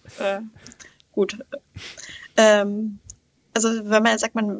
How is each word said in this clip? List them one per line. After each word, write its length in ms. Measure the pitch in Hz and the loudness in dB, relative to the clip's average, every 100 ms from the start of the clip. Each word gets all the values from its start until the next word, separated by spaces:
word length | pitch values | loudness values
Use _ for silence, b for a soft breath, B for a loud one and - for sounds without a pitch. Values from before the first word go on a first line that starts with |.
| - - | -18 -6
äh, 220 | 196 196 220 - B B B B _ | -4 -4 -8 -18 B B B B _
gut. 260 | - 190 214 - - _ - B B B B B - | -2 -2 -4 -14 -16 _ -18 B B B B B 4
Ähm, 600 | 220 208 202 202 220 202 - - _ _ _ | 6 6 2 -2 -6 -8 -18 -20 _ _ _
also 160 | 226 226 226 208 | 0 0 0 2
wenn 120 | 220 | 4
man 160 | 226 220 | 4 2
sagt, 160 | 254 | -2
man 220 | 226 208 190 | -2 -4 -4